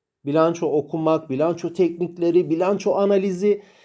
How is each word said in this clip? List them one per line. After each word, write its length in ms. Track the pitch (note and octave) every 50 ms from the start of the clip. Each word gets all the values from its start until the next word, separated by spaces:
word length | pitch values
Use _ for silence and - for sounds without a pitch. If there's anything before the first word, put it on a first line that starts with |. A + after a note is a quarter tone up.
| _ _ _ _ -
Bilanço 420 | C#3+ C#3+ D#3+ D#3+ E3+ E3 E3+ F3
okumak, 640 | C#3+ C#3 D3+ C#3+ - - D#3+ D#3+ D#3+ D#3+ D#3 D#3 -
bilanço 440 | C3 C3+ D#3 E3+ F3 E3+ - E3+ E3+
teknikleri, 760 | - F3+ E3 F3 E3+ F3+ E3+ - F3 E3+ E3+ E3 F3+ E3 D3
bilanço 460 | D#3+ E3 F3+ F#3+ G3+ G3 - G3+ -
analizi, 680 | G3 G3+ G3+ G3+ G3 F#3+ G3+ F#3 F3 G3+ G#3 G3+ G3+ - - _ _